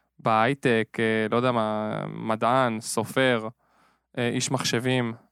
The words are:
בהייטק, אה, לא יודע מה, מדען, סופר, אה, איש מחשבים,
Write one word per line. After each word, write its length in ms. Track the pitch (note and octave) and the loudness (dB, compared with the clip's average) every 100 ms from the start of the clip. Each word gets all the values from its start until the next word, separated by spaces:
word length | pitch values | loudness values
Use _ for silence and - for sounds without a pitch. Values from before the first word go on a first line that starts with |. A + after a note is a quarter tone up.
| _ - | _ -6
בהייטק, 800 | A#2+ A2 A#2 C#3 C3+ A2+ A2 - | 0 4 2 2 2 2 0 -2
אה, 280 | A2+ A2 A2 | 0 2 0
לא 60 | A#2 | 2
יודע 160 | B2+ | 2
מה, 380 | A#2+ G#2+ G#2+ G#2+ G#2+ G2+ | 0 0 -2 -4 -4 -6
מדען, 720 | A2 A2+ A2 A#2 C3 B2 A2 | -6 -4 -2 2 2 2 -2
סופר, 680 | - - A2 - C3 A#2 A2 - _ _ _ _ _ - | -4 -4 -2 2 2 2 -2 -12 _ _ _ _ _ -4
אה, 100 | A#2+ | -2
איש 220 | A#2+ - | -2 -2
מחשבים, 640 | C3 - A#2 B2+ B2+ A#2 A2+ _ | -2 -2 -2 0 0 -2 -6 _